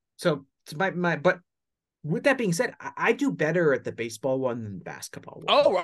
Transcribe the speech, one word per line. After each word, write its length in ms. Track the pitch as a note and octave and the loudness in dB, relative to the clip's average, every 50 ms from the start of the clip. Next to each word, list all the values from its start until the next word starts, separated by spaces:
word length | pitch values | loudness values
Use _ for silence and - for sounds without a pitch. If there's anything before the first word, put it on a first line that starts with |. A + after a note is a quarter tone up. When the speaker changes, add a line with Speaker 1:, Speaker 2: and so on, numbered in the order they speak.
| _ _ _ | _ _ _
Speaker 1:
So, 300 | - - F3 D3 C#3 - _ _ _ _ - | -2 0 0 0 0 -6 _ _ _ _ -12
to 100 | D#3 D3 | -4 -2
my, 120 | F#3+ F#3 | -2 -2
my, 240 | E3+ F3+ F3 E3+ D#3+ | 0 0 0 0 0
but 240 | D#3 C#3 F3+ - - _ _ _ _ _ _ _ _ _ _ _ _ - | 2 2 2 2 0 _ _ _ _ _ _ _ _ _ _ _ _ -4
with 180 | D3 F#3+ C#4 - | -4 -4 2 2
that 140 | C#4+ C4 C4+ | 2 2 2
being 140 | A#3 F3+ | 0 0
said, 220 | E3 - D#3+ D#3 - - | 0 0 -2 -2 -6 -10
I, 140 | - - - | -14 -12 -6
I 160 | - F3 G#3+ | 0 0 0
do 200 | A#3 - C#4+ C4 | 2 2 0 -2
better 420 | E3 E3 D#3 D#3 E3 F3+ E3 D3 C3 | 0 0 0 0 2 4 4 4 2
at 80 | A#2+ | 2
the 80 | - A#2+ | 0 -6
baseball 480 | A2 A#2 A#2 A#2 - - - C3 C3 C3 | -6 -6 -8 -8 -8 -4 -2 -2 0 0
one 240 | C3 B2 A#2 A#2+ | -2 -2 -4 -4
than 160 | A2 G#2 G2 E2+ | -8 -8 -10 -12
the 60 | - | -12
basketball 560 | - - B1 - - - - - - - - | -14 -14 -14 -14 -14 -14 -16 -16 -16 -16 -8
one. 140 | - - A3+ | -2 2 4
Speaker 2:
Oh, 260 | C#4+ C#4+ - G3 F3 | 6 6 4 2 4